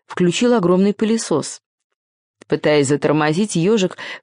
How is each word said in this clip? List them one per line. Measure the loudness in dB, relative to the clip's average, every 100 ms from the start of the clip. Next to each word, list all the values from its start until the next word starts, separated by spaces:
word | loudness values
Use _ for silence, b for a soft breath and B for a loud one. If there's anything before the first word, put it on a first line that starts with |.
| -10
включил | -2 0 2 2
огромный | 2 2 2 2
пылесос. | 0 -2 -2 -2 -4 -4 -12 _ _ _ _ _ _ _ _ -6
Пытаясь | -2 2 2 2
затормозить, | 0 0 0 0 0 -2 0
ежик | 0 0 -2 -6 B B